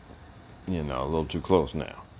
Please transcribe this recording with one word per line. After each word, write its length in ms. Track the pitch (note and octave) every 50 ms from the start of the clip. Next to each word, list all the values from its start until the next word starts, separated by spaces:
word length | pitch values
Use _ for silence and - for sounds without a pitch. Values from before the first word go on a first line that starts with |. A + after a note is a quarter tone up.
| - - - - - - - - - - - - -
you 140 | - F#2 E2+
know, 220 | D2+ C#2+ C2 B1+ C2+
a 20 |
little 200 | C#2+ E2 D#2+ D#2+
too 160 | D2+ - F2
close 340 | D2+ - F#2+ F2+ D2+ C2+ -
now. 260 | D#2+ C#2 - - - - - -